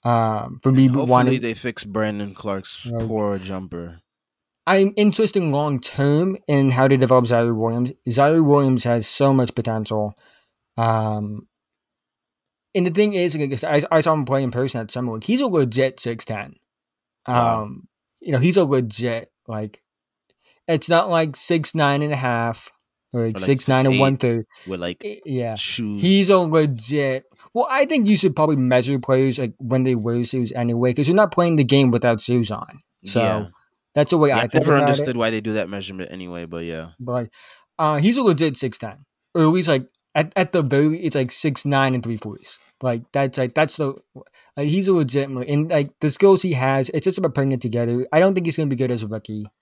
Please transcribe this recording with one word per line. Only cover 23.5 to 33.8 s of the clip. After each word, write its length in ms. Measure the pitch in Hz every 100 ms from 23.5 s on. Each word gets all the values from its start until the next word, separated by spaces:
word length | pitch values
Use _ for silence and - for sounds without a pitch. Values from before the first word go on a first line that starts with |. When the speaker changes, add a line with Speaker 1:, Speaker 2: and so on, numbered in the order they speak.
| 135 -
Speaker 1:
nine 120 | 131 135
and 20 |
Speaker 2:
six 80 | 131
eight 40 |
Speaker 1:
one 160 | 135 135
third. 280 | 127 117 110 - -
Speaker 2:
with, 160 | 92
like, 200 | 87 90
Speaker 1:
I, 160 | - - 165
yeah. 300 | 131 117 107
Speaker 2:
shoes. 460 | - - 110 104
Speaker 1:
He's 280 | 165 196 196
a 100 | 196
legit. 840 | 170 160 151 123 110 147 139 131 _ _ -
Well, 140 | 233 240
I 160 | 269 277
think 200 | 311 208
you 100 | 208
should 180 | 190 139
probably 220 | 156 147
measure 420 | 127 127 123 139
players, 400 | 123 131 135 123
like, 160 | 123 -
when 240 | 123 131
they 120 | 127 123
wear 280 | 110 120 120
shoes 260 | 135 117
anyway, 420 | 120 120 117 123
'cause 140 | 120 143
you're 80 | 180
not 160 | 208
playing 240 | - 175 160
the 80 |
game 260 | 131 139 131
without 280 | 117 120 113
shoes 300 | - 123 110
on. 300 | 107 - - _ _ 95
So 160 | 123
Speaker 2:
Yeah. 260 | 113 107 101 _ _ _